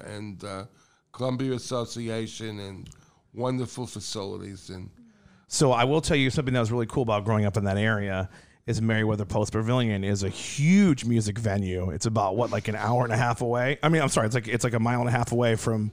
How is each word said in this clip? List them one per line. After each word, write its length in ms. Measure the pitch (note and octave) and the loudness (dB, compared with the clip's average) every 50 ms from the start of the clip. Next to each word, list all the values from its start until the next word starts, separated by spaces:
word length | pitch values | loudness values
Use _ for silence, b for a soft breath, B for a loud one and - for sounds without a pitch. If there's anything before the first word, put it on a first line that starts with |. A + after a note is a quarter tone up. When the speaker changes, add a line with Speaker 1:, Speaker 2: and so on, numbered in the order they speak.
| - - | -12 -12
Speaker 1:
and, 360 | G#2+ G#2 G#2 G#2 G2 E2+ F#2+ | -12 -10 -10 -12 -12 -12 -10
uh, 220 | G2+ F#2+ F#2+ G2 - b b b b b b b b | -10 -10 -10 -12 -14 b b b b b b b b
Columbia 420 | - - B2+ C3 B2+ B2 C3+ C3+ B2+ | -8 -4 -2 -2 0 0 -2 -2 -2
Association 1080 | A#2 - - C3 A#2+ A#2 A#2 - A#2+ A#2 A2+ A2 A2+ A2+ A2 - - A2+ A2 G#2+ G#2 | -4 -4 -4 -4 -4 -4 -4 -8 -8 -6 -4 -4 -4 -4 -6 -8 -10 -10 -10 -8 -10
and 300 | G2+ G2 F#2+ F2+ F2+ F#2 b b b b b b b b - | -10 -12 -12 -14 -16 -18 b b b b b b b b -8
wonderful 520 | G#2+ B2 B2+ C3 B2+ B2+ - - - B2 | -4 -4 -2 -2 -2 -4 -6 -6 -10 -10
facilities. 840 | A2+ - G#2+ F#2+ - - G#2+ G2 G2 G2 F#2+ F#2+ G2 G2 F#2+ - - | -8 -8 -10 -10 -8 -8 -8 -8 -8 -10 -10 -10 -12 -14 -14 -14 -14
And 200 | F#2+ F#2 F#2 F#2+ - B B B B B B B B B B B | -12 -12 -12 -14 -16 B B B B B B B B B B B
Speaker 2:
So 240 | - - D#3 C3 B2 | 0 4 4 6 6
I 100 | A#2 B2 | 4 4
will 180 | C3 D3 D#3+ | 4 4 2
tell 140 | D3+ - E3+ C#3+ | 2 2 2 4
you 120 | C3+ C3 | 4 2
something 240 | - D#3 C3+ C3 B2+ | 0 0 0 0 2
that 60 | B2+ | 2
was 100 | A2+ G#2+ | 2 2
really 140 | A#2 A#2+ A#2 | 0 -2 -2
cool 180 | G#2+ - D3 B2+ | -2 -2 -2 0
about 220 | A2+ G#2+ G#2 G2+ | 2 0 0 2
growing 200 | A2 A2 G#2+ G#2 | 2 2 2 2
up 120 | G2+ F#2+ G#2+ | 2 2 0
in 80 | G2 | 0
that 120 | G2 F#2+ G2+ | 2 2 2
area 520 | G#2+ A2 A2 G#2 G2+ G2 F#2+ F#2 F#2+ - B B B B B B B - | 2 2 2 0 0 -2 -2 -2 -4 -4 B B B B B B B -4
is 140 | A2+ G#2+ | -2 0
Meriwether 440 | A2+ A2+ A2 A2 A2 G#2+ G#2+ G#2 G#2 | 2 2 2 2 2 2 0 0 -2
Post 260 | F#2+ - A2 G#2 - | -2 0 0 0 0
Pavilion 520 | - G#2+ A2 A2+ B2 B2+ A#2+ A2+ G#2 G2 F#2+ | 0 -2 0 2 2 2 2 2 0 0 0
is 200 | G2+ G2+ G2 G2 | 0 0 0 0
a 60 | F#2 | -2
huge 760 | - - - - - - C#3+ D#3+ F#3 G3+ G#3 F3+ C#3+ A#2+ - | -4 -6 -8 -8 -2 0 4 6 6 8 8 6 4 2 2
music 340 | A#2 A#2 A2+ G#2+ G#2 G2 A2 | 2 2 2 2 0 -2 -2
venue. 520 | A2+ G#2+ G2 G2+ G2 F#2 F#2 F2+ F2+ F#2 | 0 0 0 0 0 0 -2 -2 -2 -2
It's 160 | D2+ - - | -2 -2 -2
about, 320 | A#2 A2 A2 G2+ F#2+ F#2+ A2+ | 0 0 2 0 0 0 0
what, 140 | A#2+ A2 | -2 0
like, 160 | G#2 G#2 - A2 | -2 -4 -4 -4
an 60 | G#2 | -4
hour 280 | G2+ G#2+ G#2+ A#2+ B2+ B2 | -2 0 0 2 2 2
and 80 | A#2 | 2
a 60 | A2 A2+ | 2 2
half 240 | B2+ A#2+ A#2 - | 2 2 0 0
away? 360 | B2+ A#2 A#2+ B2 B2 C3 D3 - - | -2 0 0 0 0 0 -2 0 0
I 60 | D#3 | 2
mean, 120 | E3 D#3+ | 2 4
I'm 60 | C#3+ B2+ | 2 2
sorry, 180 | - - A2+ G#2+ | 2 2 2 2
it's 80 | A#2 | 0
like, 120 | B2+ G#2 A2 | -2 -2 0
it's 160 | A#2 A2+ - | -2 0 0
like 100 | B2 A2 | 0 2
a 60 | A#2 | 2
mile 200 | A2 A#2 B2 A#2+ | 2 2 2 2
and 80 | B2 B2 | 0 2
a 20 | |
half 200 | A#2+ B2 A#2 - A#2+ | 2 0 0 0 2
away 220 | A#2+ B2 A#2 A2+ | 2 2 2 2
from 360 | G#2 - A#2+ A2+ A2 G#2+ G#2+ | 2 0 0 0 0 0 -2